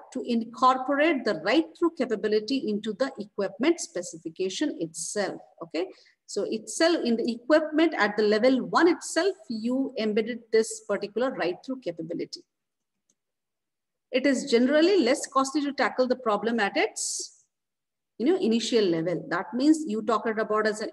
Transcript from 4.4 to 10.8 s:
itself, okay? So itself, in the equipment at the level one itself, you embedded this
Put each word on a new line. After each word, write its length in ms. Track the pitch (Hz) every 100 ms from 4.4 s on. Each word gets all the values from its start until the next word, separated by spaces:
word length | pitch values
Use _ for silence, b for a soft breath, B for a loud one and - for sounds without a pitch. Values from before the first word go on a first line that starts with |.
| 185 185 202 -
itself, 600 | 165 - - - 185 - - _
okay? 260 | 170 311 381 B B B -
So 160 | 208 190
itself, 540 | 220 - - 330 311
in 120 | 233 226
the 140 | 240
equipment 640 | 226 - 311 311 311 330 -
at 200 | 208 214
the 80 |
level 400 | 214 208 247 262
one 240 | 175 220 330
itself, 480 | 330 - 320 381 370 -
you 460 | 220 226 262 269 -
embedded 440 | 220 214 220 233 -
this 280 | 220 220 -